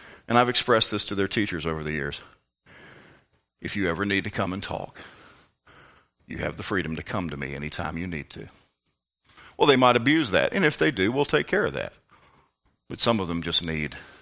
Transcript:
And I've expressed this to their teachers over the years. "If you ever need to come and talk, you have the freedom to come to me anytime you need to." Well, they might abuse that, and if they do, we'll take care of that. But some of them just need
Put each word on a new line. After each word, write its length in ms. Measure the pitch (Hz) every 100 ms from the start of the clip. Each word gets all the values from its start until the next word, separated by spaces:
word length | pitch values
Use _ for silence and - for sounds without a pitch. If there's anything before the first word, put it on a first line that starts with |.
| - - -
And 80 | 120
I've 100 | 123
expressed 420 | 123 - 113 -
this 140 | 104 -
to 80 | 98
their 120 | 98
teachers 380 | - 101 85 80
over 180 | 80
the 80 | 76
years. 300 | 76 71 - - _ _ _ _ - - - - _ _ _ _ _
"If 160 | - 104
you 140 | 90
ever 160 | 82 101
need 180 | 98
to 60 | 101
come 240 | - 95
and 100 | 95
talk, 380 | - - - - - - - - _ _ _ - - _ _ _ -
you 100 | -
have 180 | 78 -
the 80 |
freedom 320 | - 98 80 80
to 80 |
come 260 | - 104 87
to 60 | 71
me 180 | 67
anytime 440 | 69 76 - 80 80
you 100 | 90
need 220 | 80 71
to." 180 | - - - _ _ _ _ _ _ _ - - -
Well, 100 | 151
they 80 | 131
might 220 | 123 120
abuse 340 | 117 160 123
that, 220 | 90 64
and 100 | 196
if 140 | 156 -
they 140 | 156
do, 200 | 110 95
we'll 140 | 135 147
take 220 | 151 156
care 180 | 190 120
of 80 |
that. 180 | 65 50 - _ _ _ _ _ _ _ _ _
But 140 | 113
some 180 | 120 113
of 80 | 85
them 140 | 85
just 180 | 78 80
need 360 | 85 80 73 - - -